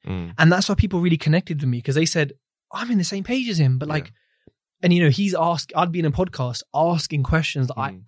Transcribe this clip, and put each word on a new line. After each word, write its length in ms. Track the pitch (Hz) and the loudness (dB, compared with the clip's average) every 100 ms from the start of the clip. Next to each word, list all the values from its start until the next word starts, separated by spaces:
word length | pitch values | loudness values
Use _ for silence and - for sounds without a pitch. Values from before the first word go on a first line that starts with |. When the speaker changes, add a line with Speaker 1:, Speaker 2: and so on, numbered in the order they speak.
| - | -8
Speaker 1:
Mm. 280 | 92 85 104 | -6 -6 4
Speaker 2:
And 140 | 160 | 4
that's 160 | 180 202 | 6 2
why 60 | |
people 260 | 196 208 180 | 2 2 2
really 160 | 175 165 | 2 2
connected 440 | 156 170 - 151 | 2 0 0 -4
with 80 | 139 | -2
me, 120 | 120 | -2
'cause 140 | 139 | -2
they 120 | 139 165 | 0 0
said, 260 | 170 143 - _ _ _ | 0 -4 -6 _ _ _
"I'm 180 | - 240 | -8 -2
in 80 | 208 | 0
the 60 | |
same 180 | 170 196 | 0 -6
page 240 | 190 262 240 | -4 -4 -2
as 100 | 175 | 2
him," 200 | 135 127 | 2 2
but, 80 | 151 | -2
Speaker 1:
Yeah. 60 | |
Speaker 2:
like, 180 | 151 - _ _ _ _ _ _ - | -4 -6 _ _ _ _ _ _ -2
and, 100 | 175 | 2
you 100 | 175 | 4
know, 80 | 160 | 4
he's 240 | 135 202 | 2 0
asked, 380 | 175 165 165 - 151 | 0 0 -2 -2 -2
I'd 160 | 175 | 0
be 80 | 170 | 0
in 40 | |
a 60 | 160 | 0
podcast 520 | 180 185 - 123 117 - | 0 -2 -4 -6 -6 -6
asking 480 | 143 165 170 - 147 | 0 0 0 -2 -2
questions 460 | 131 160 - - 127 | 0 0 0 -2 -4
that 100 | - | -4
I 140 | 135 | -8
Speaker 1:
Mm. 100 | 92 | -8